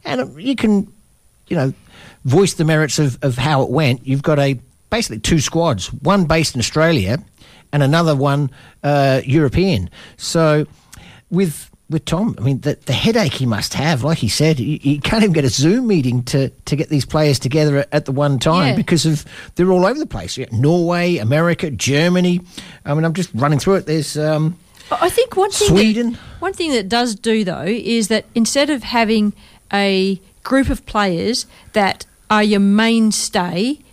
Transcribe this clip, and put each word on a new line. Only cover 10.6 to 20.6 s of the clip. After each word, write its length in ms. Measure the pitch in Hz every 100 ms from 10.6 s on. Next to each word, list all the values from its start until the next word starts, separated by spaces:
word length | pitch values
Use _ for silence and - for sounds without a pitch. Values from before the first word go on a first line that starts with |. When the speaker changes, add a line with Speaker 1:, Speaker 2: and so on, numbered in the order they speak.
| 147 - _ - - - _
Speaker 1:
with, 400 | 175 190 - - _ -
with 160 | 156
Tom, 300 | - 165 220 -
I 40 |
mean, 200 | 123 135
the, 120 | - - -
the 60 |
headache 420 | 117 190 226 170
he 120 | - 123
must 280 | 104 -
have, 280 | - 143 139
like 160 | 139 170
he 100 | 113
said, 300 | - 151 147
he, 200 | 120 151
he 200 | 139 147
can't 240 | - 220
even 100 | 214
get 120 | 160
a 40 | 135
Zoom 380 | - 151 226 247
meeting 380 | 180 127 123
to, 240 | 120 139 131
to 260 | - -
get 140 | 147 156
these 160 | 151
players 340 | 120 156 151 131
together 400 | 131 156 151 143
at, 100 | 143
at 120 | 151 -
the 60 |
one 280 | 135 147 135
time 300 | 160 170 147
Speaker 2:
Yeah. 60 | 156
Speaker 1:
because 300 | - 170 160
of, 180 | 151 - - -
they're 160 | - 180
all 160 | 185 185
over 100 | 285
the 80 | 277
place. 300 | - 85 -
Yeah, 100 | 127
Norway, 680 | 113